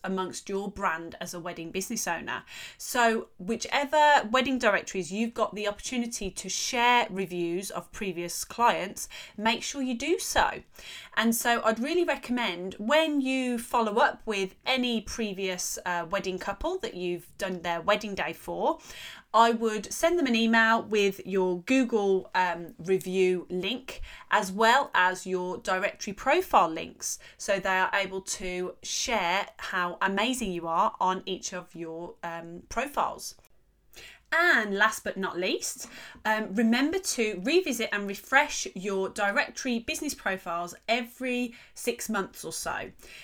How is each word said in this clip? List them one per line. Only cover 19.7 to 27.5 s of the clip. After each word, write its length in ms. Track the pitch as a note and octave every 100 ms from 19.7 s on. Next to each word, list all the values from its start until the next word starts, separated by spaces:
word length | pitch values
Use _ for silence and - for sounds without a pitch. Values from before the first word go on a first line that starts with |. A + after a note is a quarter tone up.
| G#3+ -
send 260 | - E4 F4
them 80 | C4+
an 80 |
email 480 | A3+ A3+ A3+ A3+ A3+
with 440 | A3 G#3+ G3+ G3 -
your 340 | F#3+ F#3 F3+
Google, 680 | F3 C4 A#3 A3 G3+ F#3+ -
um, 340 | F#3 F3+ E3+ E3 -
review 680 | E3+ F#3+ F#3 F#3 F#3 F3+ -
link, 500 | F3+ F#3+ C4 - - - - -
as 200 | G3+ F#3+
well 400 | F#3+ A3+ C4 -
as 320 | F#3 F#3 F#3 F#3+
your 320 | F3+ F3+ F3+
directory 560 | - F#3 G3 - -
profile 560 | G#3 C4+ E4+ F#4 A3+ E3
links, 480 | E3 E3+ - - - - -
so 240 | -